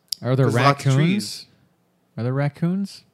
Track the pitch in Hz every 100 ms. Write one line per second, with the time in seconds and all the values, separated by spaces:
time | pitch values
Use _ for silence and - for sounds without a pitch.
0 | _ - 120 131 123 113 135 139 139 135
1 | 165 208 196 - - _ _ _ _ _
2 | _ - 117 135 143 - 170 190 196 -
3 | _